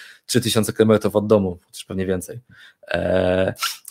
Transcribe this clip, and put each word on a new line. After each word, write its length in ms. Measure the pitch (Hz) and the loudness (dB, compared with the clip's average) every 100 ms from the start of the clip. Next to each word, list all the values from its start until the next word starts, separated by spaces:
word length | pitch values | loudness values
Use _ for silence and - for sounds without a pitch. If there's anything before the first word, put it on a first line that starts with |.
| - - - | -20 -20 -2
trzy 140 | 120 | 0
tysiące 320 | 113 110 104 | 2 0 -2
kilometrów 440 | - 110 107 104 104 | 2 4 4 2 0
od 100 | 104 | 4
domu, 320 | 107 95 87 _ | 2 2 -6 _
chociaż 180 | - | -20
pewnie 220 | - 95 92 | -10 -6 -4
więcej. 340 | 92 - 123 - - - _ - | -4 -6 -16 -18 -20 -20 _ -8
E, 680 | 87 90 92 92 92 95 113 - - - | -4 0 0 2 2 0 -4 -8 -8 -16